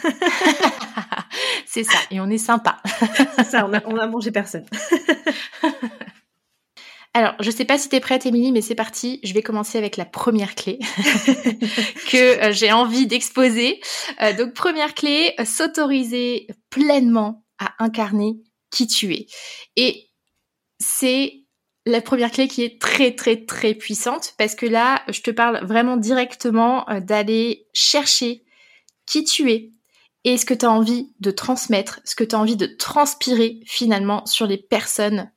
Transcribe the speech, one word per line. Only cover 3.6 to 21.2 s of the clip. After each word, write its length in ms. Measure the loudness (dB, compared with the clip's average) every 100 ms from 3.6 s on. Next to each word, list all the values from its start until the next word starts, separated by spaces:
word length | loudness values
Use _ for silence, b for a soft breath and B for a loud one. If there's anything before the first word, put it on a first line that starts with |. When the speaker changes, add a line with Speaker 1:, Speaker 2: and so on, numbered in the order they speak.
| 0
Speaker 1:
on 60 |
a, 80 | -2 -2
on 100 | -2
a 100 | -2
mangé 240 | -4 -4
personne. 340 | -4 -4 -8 -12
<laughs> 40 | -12 -2 0 0 -2 -2 -6 -10 -4 -4 -4 -8 -10 -18 -20 _ _ _ _ _ -20 B B B
Speaker 2:
Alors, 180 | 2 2 0
je 100 | -4
sais 140 | -2
pas 140 | 0 0
si 100 | 2
t'es 100 | 0
prête, 280 | 0 0 2
Émilie, 260 | 2 2
mais 80 | 2
c'est 140 | 0
parti. 460 | -4 -6 -6 -8 -8
Je 80 | -4
vais 80 | -2
commencer 380 | -2 -4 -4 -4
avec 180 | -4 -6
la 80 |
première 500 | -8 -4 0 0 0
clé 240 | -6 -8 -6
<laughs> 1300 | -6 -2 2 2 2 0 -2 -2 -2 -2 -4 -6 0
que, 340 | 6 6 6
euh, 80 | 4
j'ai 200 | 4 4
envie 340 | 4 4 2 2
d'exposer. 720 | 0 0 4 4 4 0 -2 B B B -2
Euh, 140 | 0
donc, 180 | 0 -4
première 420 | -2 -2 0 -2
clé, 380 | -2 0 2 0 0
euh, 60 | -4
s'autoriser 1000 | -2 -2 0 0 0 0 -2 -2 -4 -8 -18 _
pleinement 760 | 0 4 4 4 4 0 -6 _ -10
à 140 | -10 -2
incarner 540 | -2 -2 -2 0 -2 -4 -12 _ _
qui 160 | -2 0
tu 280 | 0 -2
es. 140 | -4 -8 B B B B 0
Et 340 | 0 0 -10 _ _ _ _ _ _ -8
c'est 640 | -6 0 2 2